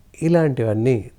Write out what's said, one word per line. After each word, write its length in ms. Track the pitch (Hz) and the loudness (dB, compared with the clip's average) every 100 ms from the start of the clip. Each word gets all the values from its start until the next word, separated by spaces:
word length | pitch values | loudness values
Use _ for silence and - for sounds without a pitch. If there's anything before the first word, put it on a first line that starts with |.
| _ - | _ -6
ఇలాంటివన్నీ 880 | 160 170 156 131 113 107 120 120 - | 0 2 2 0 -2 0 0 0 -4